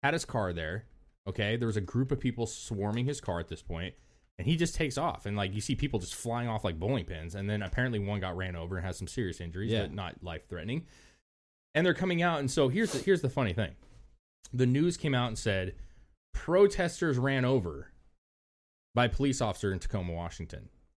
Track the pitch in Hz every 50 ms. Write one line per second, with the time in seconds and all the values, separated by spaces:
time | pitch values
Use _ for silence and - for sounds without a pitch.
0 | - 139 151 170 - - - 120 104 92 87 82 80 78 85 107 117 - - -
1 | - - _ _ _ 98 95 - 110 101 113 117 120 117 107 107 95 90 - 117
2 | 135 131 143 - - 131 117 117 117 113 - - - - 117 101 98 104 104 117
3 | 123 127 147 - - - 90 85 82 - 82 - - - 87 82 87 92 - -
4 | - _ _ _ _ _ _ - 87 110 165 160 170 165 - - 165 151 123 -
5 | 151 170 - - - 101 101 104 101 92 95 107 104 - 127 - - 143 - 110
6 | 87 - - - - 117 117 120 120 120 110 107 - 101 85 78 85 104 135 123
7 | 85 - 92 80 80 85 85 98 98 101 107 104 101 92 - - 123 131 117 107
8 | 101 98 104 101 92 92 87 90 92 92 90 85 82 85 95 92 87 95 87 -
9 | 95 85 - - 117 92 82 - 90 85 82 90 101 110 110 110 101 80 69 101
10 | 95 87 - - - 90 82 78 - - - 87 80 104 123 160 165 - - -
11 | - - _ _ _ _ _ _ _ _ _ _ _ _ _ 151 175 180 170 170
12 | 185 185 180 170 170 175 165 151 143 131 - - 143 131 127 196 226 196 - 135
13 | - 190 196 170 - 131 - - 131 104 87 87 107 78 - - - - - -
14 | - - - _ _ _ _ _ _ - - 123 127 123 127 139 156 175 170 -
15 | - 156 135 123 123 120 120 - - 113 101 95 92 95 - - - - - -
16 | - _ - _ _ _ _ - - - 165 185 202 196 202 - 185 175 170 -
17 | - 165 139 123 123 139 135 135 127 127 135 131 95 85 76 69 - - - -
18 | _ - _ _ _ _ _ _ _ _ _ _ _ _ _ _ _ _ _ 117
19 | 123 120 - - 135 143 131 - 131 110 95 - - 101 92 90 - - - 107
20 | 92 87 85 82 87 85 - - 82 80 - - 104 - _ - _ _ _